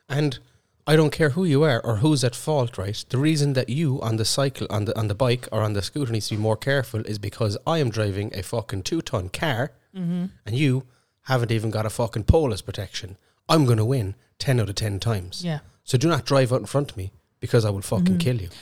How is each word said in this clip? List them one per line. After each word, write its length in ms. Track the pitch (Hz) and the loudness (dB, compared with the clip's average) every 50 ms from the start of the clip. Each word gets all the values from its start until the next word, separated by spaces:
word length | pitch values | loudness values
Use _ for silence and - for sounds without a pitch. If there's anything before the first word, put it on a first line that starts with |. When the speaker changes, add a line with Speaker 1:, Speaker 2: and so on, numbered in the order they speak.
| _ | _
Speaker 1:
And 320 | - 131 143 151 143 127 - - _ _ _ _ _ _ _ - | -4 0 0 2 0 0 -4 -12 _ _ _ _ _ _ _ 0
I 100 | 143 156 | 4 6
don't 160 | 156 156 147 | 6 6 4
care 180 | - - 160 147 | 4 2 2 2
who 140 | 127 180 190 | 2 2 2
you 160 | 170 139 135 | 4 4 4
are 180 | 160 156 123 117 | 4 4 2 2
or 140 | - 117 113 | 0 0 0
who's 260 | 98 123 156 151 131 131 | 2 4 4 4 4 2
at 120 | 120 - | 0 -2
fault, 400 | - - 156 156 143 123 117 - | -2 -4 0 0 0 0 0 -2
right? 260 | - 92 101 107 - - - | -6 -6 -6 -6 -8 -6 -4
The 80 | - | 0
reason 380 | 123 143 156 160 147 143 143 135 | 2 2 2 2 2 2 2 2
that 160 | 127 120 - | 0 0 0
you 320 | 120 151 170 139 127 143 | 0 0 0 0 0 0
on 140 | - 113 110 | 0 0 0
the 100 | 110 110 | 0 0
cycle, 400 | - - 139 139 135 - - 110 - | 0 0 0 0 0 -2 -4 -6 -4
on 160 | - 104 104 | -2 -2 -2
the, 140 | 107 - 107 | -2 -2 -2
on 100 | 107 104 | -2 -2
the 60 | - | 0
bike 340 | - 131 123 120 120 - - | 0 2 2 2 0 -2 -4
or 120 | 110 110 | -2 0
on 100 | 107 107 | 0 0
the 80 | 107 101 | 0 -2
scooter 320 | 95 - - 151 143 117 | -4 -4 -4 -4 -4 -2
needs 160 | 117 107 - - | -2 -2 -2 -2
to 80 | 113 | -2
be 60 | 104 | 0
more 160 | 107 110 110 - | 2 2 0 0
careful 420 | - 135 139 139 127 - - 110 110 | 0 0 0 0 0 -2 -4 -6 -4
is 120 | - 107 104 | -4 -6 -6
because 380 | 104 98 - - 117 104 101 - - | -6 -6 -4 -2 -2 -2 -2 -2 -2
I 120 | - 165 165 | -2 0 2
am 100 | 143 117 | 0 0
driving 440 | - 113 107 101 95 101 101 113 - | 0 0 0 0 0 -2 -4 -4 -6
a 60 | 98 | -8
fucking 400 | 92 - - 117 104 - - 98 | -8 -6 -4 -6 -4 -4 -6 -6
two-ton 480 | - - 170 165 - - - 104 90 90 | -4 -2 -4 -4 -4 -2 -2 -4 -4 -4
car 420 | - - 170 156 123 110 131 151 - _ _ _ - | -6 -4 -2 0 0 0 -2 -4 -6 _ _ _ -10
Speaker 2:
Mm-hmm. 300 | 190 180 170 180 180 180 190 - - - | -6 -4 -2 -2 -2 -4 -6 -8 -12 -8
Speaker 1:
and 100 | - 110 131 | -4 -2 0
you 260 | 156 135 127 131 - - _ _ _ _ _ _ | 2 2 2 0 -2 -8 _ _ _ _ _ _
haven't 300 | - - 131 123 117 107 | -2 0 0 2 2 2
even 180 | 113 110 107 110 | 0 0 0 -2
got 160 | 107 107 107 | -2 -2 -2
a 40 | 107 | -4
fucking 340 | - - 117 113 - 113 101 | -2 -2 -4 -2 -2 -4 -4
pole 280 | - - 160 156 127 | 0 0 0 2 0
as 80 | 104 92 | -2 -4
protection. 560 | - - - - 98 - - - - 92 98 - _ _ _ _ _ - | -8 -10 -10 -10 -10 -10 -12 -14 -14 -14 -16 -18 _ _ _ _ _ 2
I'm 160 | 160 160 143 | 4 4 6
gonna 200 | 120 120 110 107 | 4 4 2 2
win 280 | 117 139 131 101 92 101 - _ _ _ - | 0 0 -2 -2 -4 -6 -10 _ _ _ -6
ten 220 | - 139 131 120 | -2 0 2 2
out 80 | 104 95 | 0 -2
of 60 | 98 | -2
ten 260 | - 110 107 98 92 | -4 -4 -4 -4 -2
times. 420 | - 113 110 98 87 90 - - | -2 -2 -2 -2 -4 -8 -10 -8
Speaker 2:
Yeah. 180 | 180 170 156 143 - - _ _ _ | -6 -6 -6 -6 -8 -14 _ _ _
Speaker 1:
So 120 | - - 123 | 0 0 2
do 100 | 131 165 | 4 4
not 160 | 165 131 - | 2 2 0
drive 260 | - 143 135 131 113 | 2 2 2 4 2
out 100 | 127 113 | 2 -2
in 60 | 101 | -2
front 240 | - - 139 143 - | -2 -2 -2 -2 -2
of 40 | - | -6
me 160 | 101 92 98 - - _ _ _ _ | -10 -10 -10 -12 -16 _ _ _ _
because 240 | - - - 120 107 | -4 2 2 2 4
I 40 | 107 | 2
will 120 | 98 98 | 0 -2
fucking 220 | - - 113 110 175 | -4 -2 0 2 2
Speaker 2:
Mm-hmm. 100 | 185 - - | 4 4 2
Speaker 1:
kill 220 | 170 123 123 113 | 2 0 0 -2
you. 80 | 92 85 - - | -4 -8 -12 -16